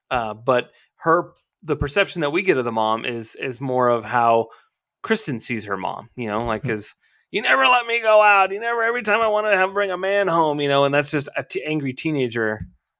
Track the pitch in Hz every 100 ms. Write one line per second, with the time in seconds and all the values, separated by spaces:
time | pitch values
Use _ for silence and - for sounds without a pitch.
0 | _ 127 110 107 123 123 123 _ _ _
1 | 165 175 147 _ _ _ 160 - 143 196
2 | 196 175 147 165 185 139 120 113 110 110
3 | 120 117 110 - 139 117 135 127 123 120
4 | 110 123 117 117 110 - _ _ _ _
5 | - 220 - 117 - 117 101 98 92 92
6 | 113 - 113 104 120 107 120 107 - -
7 | _ _ _ 196 254 269 262 247 233 233
8 | 220 214 208 202 190 202 233 233 226 240
9 | 214 214 226 208 214 190 190 196 202 180
10 | 190 202 190 165 156 147 143 139 139 143
11 | 143 151 135 - 139 - 147 156 139 123
12 | 160 151 123 117 110 107 - - _